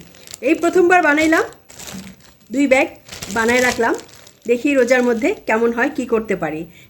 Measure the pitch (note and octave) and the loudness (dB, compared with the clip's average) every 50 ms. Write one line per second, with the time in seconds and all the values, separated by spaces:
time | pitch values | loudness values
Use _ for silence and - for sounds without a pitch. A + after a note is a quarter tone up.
0 | - - - - - - - - A3 C4 E4+ E4 E4 E4+ E4+ F4+ F4+ F4 F#4 F4+ | -14 -20 -20 -20 -20 -20 -16 -4 0 0 0 2 0 2 2 4 4 6 4 4
1 | E4 D4 C#4+ D4+ D#4+ D#4+ D#4+ F4+ A4+ - - - _ _ - - - - - F#3+ | 4 4 2 2 2 2 2 0 0 -4 -8 -20 _ _ -20 -20 -18 -16 -16 -16
2 | - - - - - - _ _ _ _ G#3+ C4+ C#4+ B3+ B3+ C4 D#4+ - - - | -16 -18 -20 -20 -20 -20 _ _ _ _ -2 -2 2 2 2 2 2 -2 -6 -16
3 | _ - - - - - G3 A3+ A3 A#3 A#3+ B3+ B3+ B3 A#3 - A3+ B3 E4+ - | _ -20 -18 -16 -12 -6 -4 -2 0 2 2 2 2 0 0 0 0 -2 -2 -4
4 | - - - - - - _ _ _ - A#3+ A#3+ - D4 C#4+ C4+ B3 A#3 C4 B3 | -8 -18 -20 -20 -20 -20 _ _ _ -2 -2 0 0 0 2 2 4 4 2 2
5 | B3 A#3+ A#3+ A3 B3+ E4 A4 - - - A3 A3+ A#3 A#3 A#3 A#3+ B3 D4 C#4+ - | 2 0 0 0 -2 -4 -4 -4 -4 -2 0 0 0 0 0 -2 -4 -4 -4 -6
6 | B3 - A3+ A3 A3 - G3+ F#3 E3+ D3+ D3+ D#3 E3+ - - - - | -4 -2 -4 -4 -2 -4 -6 -4 -4 -6 -6 -8 -12 -14 -18 -20 -20